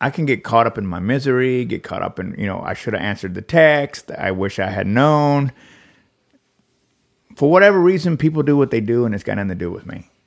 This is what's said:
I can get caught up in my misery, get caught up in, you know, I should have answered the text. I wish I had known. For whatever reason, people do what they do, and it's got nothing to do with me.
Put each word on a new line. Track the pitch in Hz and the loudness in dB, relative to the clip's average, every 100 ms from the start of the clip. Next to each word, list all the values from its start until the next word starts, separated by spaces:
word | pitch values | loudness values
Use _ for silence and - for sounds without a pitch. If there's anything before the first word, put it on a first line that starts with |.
I | 135 | -4
can | 139 151 | -2 -2
get | 113 | -2
caught | - 117 117 | 0 2 2
up | 110 | 0
in | 98 | -4
my | 87 | -4
misery, | 95 135 139 127 127 127 | -2 0 0 0 0 -2
get | 120 107 | -4 -6
caught | - - | -8 -6
up | 90 - | -6 -6
in, | 92 - | -10 -6
you | 104 | -6
know, | 92 | -6
I | - | -8
should | 95 - | -8 -6
have | 104 | -4
answered | 92 101 98 | -4 -4 -8
the | 90 | -10
text. | - 165 156 147 143 - - | -2 4 4 4 -2 -8 -12
I | - 95 | -6 -4
wish | 95 98 - | -2 -4 -4
I | 95 | -4
had | 98 95 | -2 0
known. | 110 147 151 147 143 139 - _ _ _ _ _ _ _ _ _ _ _ _ _ _ _ _ _ - | 2 4 4 2 2 0 -6 _ _ _ _ _ _ _ _ _ _ _ _ _ _ _ _ _ -2
For | 143 | 4
whatever | 180 202 196 | 6 6 6
reason, | 180 190 175 156 | 4 2 0 0
people | 160 156 | 0 0
do | 143 143 | 2 2
what | 135 | 2
they | 117 | 0
do, | 107 117 | 0 0
and | 117 | 0
it's | 101 | -2
got | - 104 | -4 -4
nothing | 98 | -4
to | |
do | 90 87 | -4 -6
with | 87 - | -8 -12
me. | - - _ | -16 -16 _